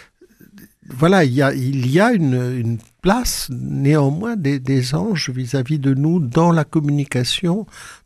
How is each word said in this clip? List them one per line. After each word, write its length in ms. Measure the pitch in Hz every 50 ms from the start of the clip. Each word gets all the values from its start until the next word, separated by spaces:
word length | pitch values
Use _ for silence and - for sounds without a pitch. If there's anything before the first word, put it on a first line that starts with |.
| - _ _ _ - _ _ _ - - _ - - - _ _ _ -
voilà, 360 | - 123 151 170 196 190 160
il 100 | 131 120
y 80 | 139
a, 100 | 139 135 135
il 340 | 135 123 131 139 135 123 127
y 100 | 135 180
a 120 | 208 240
une, 240 | 247 190 160 135 127
une 420 | 123 123 123 127 127 113 113 117 110 - _ _ _
place 480 | - 180 208 254 240 - - - - -
néanmoins 840 | 127 123 131 139 143 135 139 139 156 156 143 139 143 165 214 240 233
des, 240 | 208 156 139 143 139
des 340 | 131 131 135 131 123 127 143
anges 380 | 160 185 226 202 147 - -
vis-à-vis 480 | 123 127 131 117 - 135 123 123 156 151
de 160 | 135 139 135
nous 240 | 131 143 160 170 185
dans 320 | 151 120 123 165 165 170
la 120 | 170 165 147
communication 1040 | - - 160 147 147 143 143 139 - - 123 127 - - - - 170 175 220 202 - - - - - - - _